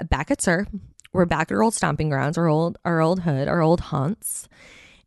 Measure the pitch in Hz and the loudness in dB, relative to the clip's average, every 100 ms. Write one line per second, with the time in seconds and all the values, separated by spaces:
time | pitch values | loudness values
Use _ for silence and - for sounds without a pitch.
0 | 165 135 156 285 - 170 202 196 - _ | -4 -4 -2 -2 0 0 -2 -10 -14 _
1 | - 185 175 156 165 196 226 - 165 147 | -4 0 2 0 0 2 2 2 -2 0
2 | 156 139 135 165 170 151 170 - - 165 | -2 0 -2 0 2 2 0 -2 -2 2
3 | 160 185 170 135 139 175 160 170 - 151 | 2 0 0 0 0 2 4 2 0 -2
4 | 143 226 - - - - - - - _ | -2 -4 -8 -12 -14 -20 -20 -20 -20 _